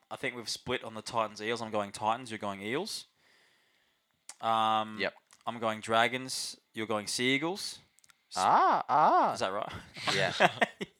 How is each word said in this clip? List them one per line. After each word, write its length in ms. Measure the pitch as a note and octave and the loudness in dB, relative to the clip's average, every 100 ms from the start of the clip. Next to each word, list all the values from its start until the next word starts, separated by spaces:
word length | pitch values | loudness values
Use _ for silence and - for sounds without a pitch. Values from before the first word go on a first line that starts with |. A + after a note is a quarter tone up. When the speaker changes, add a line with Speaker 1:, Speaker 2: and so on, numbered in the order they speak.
| - | -16
Speaker 1:
I 60 | A2 | -8
think 200 | C3+ A#2+ | -8 -6
we've 120 | G#2+ | -8
split 340 | - - B2 | -8 -4 -4
on 80 | A2+ | -4
the 80 | A2 | -12
Titans 380 | - A#2 G#2+ G#2 | -6 -2 -2 -2
Eels. 220 | G#2+ A#2 | -4 -2
I'm 80 | A2 | -2
going 200 | G#2+ G2+ | -2 -2
Titans. 380 | - G#2+ A#2 B2 | -2 -2 -2 -4
You're 60 | A2 | -6
going 220 | G#2 G2 | -6 -6
Eels. 440 | G#2 C#3 G#3+ - - _ _ _ _ _ _ _ _ _ _ _ - - | -4 -4 -4 -8 -12 _ _ _ _ _ _ _ _ _ _ _ -20 -6
Um, 560 | A2+ A2+ A2 A2 A2 G#2+ | 0 2 2 2 -2 -4
Speaker 2:
Yep. 140 | F#2+ - _ _ - | -4 -6 _ _ -10
Speaker 1:
I'm 120 | A#2 | -4
going 220 | A2+ G#2+ | -2 -2
Dragons. 760 | G#2+ A2+ A#2 B2+ C3 - - - _ | 2 4 4 2 -6 -6 -8 -10 _
You're 120 | A2 A2 | -8 -4
going 200 | G#2+ G2 | -2 -2
Sea 280 | - B2+ | 0 2
Eagles. 440 | C#3 D#3+ G3+ - - _ _ _ _ _ | 2 0 -6 -10 -12 _ _ _ _ _
S- 60 | F#2 | 2
Speaker 2:
Ah, 460 | G2 G3 F4+ G3 - | 4 6 6 2 2
ah. 440 | C3+ F3 F4 A#3 | 4 6 6 4
Speaker 1:
Is 80 | G#2 | 2
that 120 | G#2 | -2
right? 200 | G2+ - - - | -2 -6 -10 -14
<laughs> 240 | - - | -8 -2
Speaker 2:
Yeah. 180 | G2 F#2 - G3 - - - - - | 2 2 4 4 4 -2 -4 -12 -4